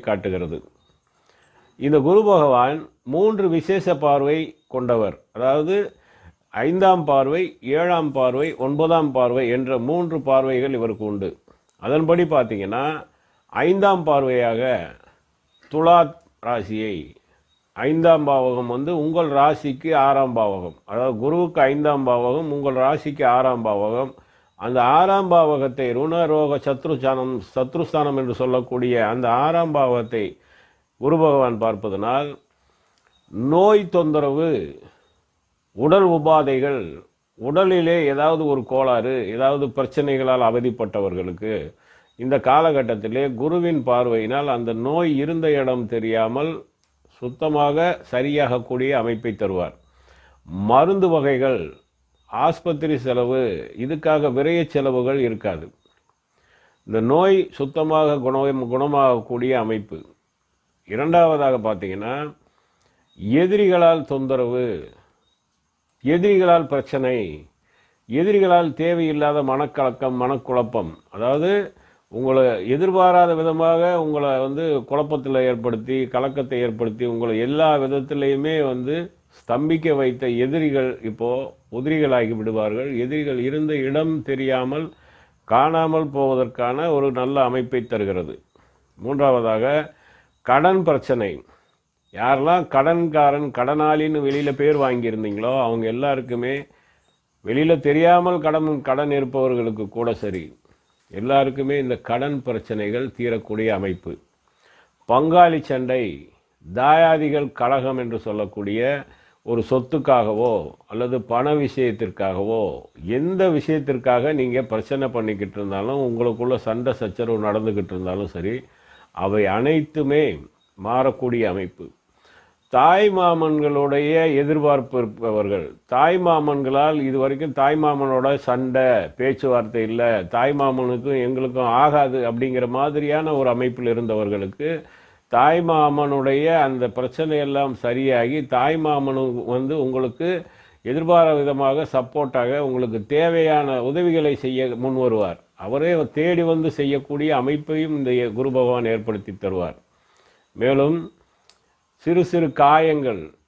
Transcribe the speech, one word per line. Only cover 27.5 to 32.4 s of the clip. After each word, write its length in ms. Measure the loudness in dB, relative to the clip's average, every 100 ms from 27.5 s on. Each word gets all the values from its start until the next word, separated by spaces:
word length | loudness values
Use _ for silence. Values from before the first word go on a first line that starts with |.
சத்ருஸ்தானம் 640 | -4 -4 -4 -2 -2 0 -2
என்று 140 | -4 -2
சொல்லக்கூடிய 560 | 0 0 -2 -2 0 0 0
அந்த 180 | 0 0 2
ஆறாம் 300 | 2 0 0 0
பாவகத்தை 460 | 2 0 -2 -4 -6 -8 _ _ _ _ _ _
குரு 160 | 0 2
பகவான் 360 | 4 4 2 0
பார்ப்பதனால் 640 | -2 -2 -4 -4 -2 -2 -4 -10